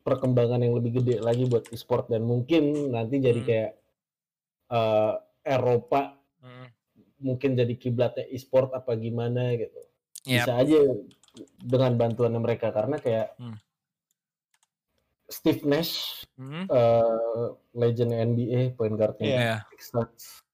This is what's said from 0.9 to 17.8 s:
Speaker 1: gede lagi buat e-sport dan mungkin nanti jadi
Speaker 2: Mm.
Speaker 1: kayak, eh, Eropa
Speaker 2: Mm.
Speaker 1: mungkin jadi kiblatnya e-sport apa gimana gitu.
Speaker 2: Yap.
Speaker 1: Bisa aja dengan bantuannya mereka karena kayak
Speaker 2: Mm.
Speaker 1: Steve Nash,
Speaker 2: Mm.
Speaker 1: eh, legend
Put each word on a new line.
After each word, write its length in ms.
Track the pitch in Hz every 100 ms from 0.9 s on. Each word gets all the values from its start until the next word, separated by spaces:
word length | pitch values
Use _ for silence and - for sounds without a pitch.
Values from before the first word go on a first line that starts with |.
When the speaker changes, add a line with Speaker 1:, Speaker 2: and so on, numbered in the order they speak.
| 123
Speaker 1:
gede 160 | 123 113
lagi 260 | 113 120
buat 200 | 127 117 -
e-sport 400 | 110 - 120 -
dan 100 | 117
mungkin 680 | 117 123 127 165 147 147 143
nanti 260 | 117 113 139
jadi 220 | 127 117
Speaker 2:
Mm. 60 | 117
Speaker 1:
kayak, 240 | 113 110 - _ _ _ _ _ _ _ _ _
eh, 440 | 117 110 107 107 104 _ _
Eropa 760 | - 135 123 120 - 139 135 - _ _
Speaker 2:
Mm. 280 | 127 123 127 _ _ _ _ _
Speaker 1:
mungkin 360 | 135 127 139 123
jadi 180 | 120
kiblatnya 540 | 123 127 120 120 - -
e-sport 440 | 131 - 135 127
apa 240 | 127 - 113
gimana 600 | 113 117 120 120 123 120
gitu. 240 | 107 - - _ _ -
Speaker 2:
Yap. 200 | - 123
Speaker 1:
Bisa 80 | 123 120
aja 200 | 139 156 139 123 - _ _ - - _
dengan 400 | 120 127 131 120
bantuannya 440 | 117 110 117 117
mereka 280 | 113 113 110
karena 320 | 104 110 147
kayak 320 | 127 110 107 -
Speaker 2:
Mm. 160 | 123 110 _ _ _ _ _ _ _ _ _ _ _ _ _ _ _ _
Speaker 1:
Steve 400 | _ - 165 143
Nash, 600 | 147 143 170 - - - - -
Speaker 2:
Mm. 320 | 131 156 190
Speaker 1:
eh, 760 | 131 117 117 113 113 117 113 117 - _
legend 400 | 117